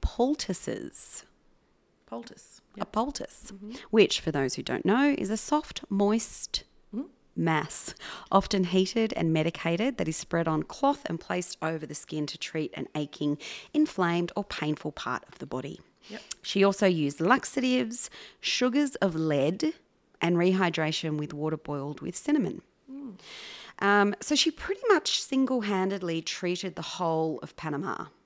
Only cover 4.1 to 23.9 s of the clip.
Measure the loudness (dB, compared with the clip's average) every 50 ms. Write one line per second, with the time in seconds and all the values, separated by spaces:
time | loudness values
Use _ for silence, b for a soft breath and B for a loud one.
4.1 | 6 0 -2 -2 0 0 0 0 -2 -4 -4 -4 -4 0 2 4 4 6 6 4
5.1 | 4 2 0 -2 0 0 0 2 2 0 0 -2 -10 -12 -8 -4 0 2 4 4
6.1 | 4 2 0 -2 -4 -4 -6 -4 -6 -8 -8 _ _ -20 _ _ -10 -10 -10 -10
7.1 | -12 _ _ _ _ 0 0 2 2 2 0 -2 -4 -6 -6 -6 -8 B B B
8.1 | B B B B 4 4 4 4 2 0 2 4 4 2 2 2 2 0 0 0
9.1 | 0 0 0 2 2 2 2 0 -2 -2 -2 -2 0 0 0 -2 0 -2 -2 -2
10.1 | -2 -4 -4 -2 0 0 2 2 0 0 -2 -4 -6 0 2 2 2 2 -2 -6
11.1 | -6 -6 -4 -4 -4 -4 -4 -4 -8 -4 -4 -4 -4 -4 -6 -8 -8 -10 -8 _
12.1 | -4 -4 -4 -4 -4 -8 -10 -6 -4 -4 -4 -4 -4 -8 -10 -6 _ -4 -4 -4
13.1 | -4 -2 -2 0 0 -2 B B B B B B B 2 2 2 4 0 2 2
14.1 | 2 2 0 -2 -2 -6 -6 -6 -4 -4 0 0 -2 -2 -2 -8 -8 -6 -6 -4
15.1 | -4 -4 -6 -10 -14 -14 -12 -6 -6 -6 -6 -6 -10 -12 -16 _ _ _ B B
16.1 | -16 -16 B B B _ _ -4 2 4 4 4 4 4 4 4 4 4 2 0
17.1 | 0 0 4 4 4 4 2 -2 -4 0 0 2 2 2 2 0 -2 -4 -4 -4
18.1 | B B B B B B -6 -4 0 2 2 2 4 4 2 2 0 0 0 0
19.1 | 2 2 0 2 4 4 4 2 2 2 0 -2 -2 -2 _ _ _ _ _ _
20.1 | _ _ 0 2 4 4 6 4 4 4 2 2 2 0 0 0 0 -2 -2 -2
21.1 | -2 -2 -4 -4 -6 -4 -2 -2 -2 -2 -4 -6 -6 -4 -4 -6 -8 -8 -8 -6
22.1 | -4 -4 0 2 2 2 2 2 -2 -6 -12 _ _ _ _ -16 -16 -14 -12 -14
23.1 | -14 -16 B B B B B B B B B B B B 2 4